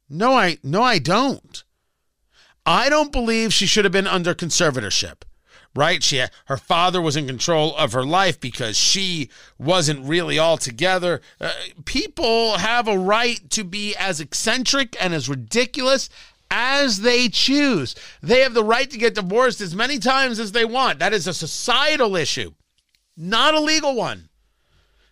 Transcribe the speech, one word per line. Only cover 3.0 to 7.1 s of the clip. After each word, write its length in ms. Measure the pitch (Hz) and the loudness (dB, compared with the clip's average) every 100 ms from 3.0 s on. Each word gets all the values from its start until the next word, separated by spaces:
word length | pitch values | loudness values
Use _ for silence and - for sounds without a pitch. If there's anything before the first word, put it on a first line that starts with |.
| 294 | 0
believe 400 | 269 226 226 226 | -2 0 0 0
she 140 | - 190 | 0 2
should 180 | 214 | 2
have 80 | 202 | 2
been 140 | 190 196 | 2 0
under 280 | 185 175 | 0 -2
conservatorship, 880 | 160 170 - 170 127 101 - 87 - - - _ - _ | -2 -2 0 0 0 -2 -2 -4 -10 -20 -20 _ -20 _
right? 280 | - 156 170 | 0 0 2
She, 200 | - 139 127 - - | 0 0 -2 -6 -8
her 100 | 135 | -6
father 440 | - 170 180 180 | 0 2 2 0
was 160 | 160 | 0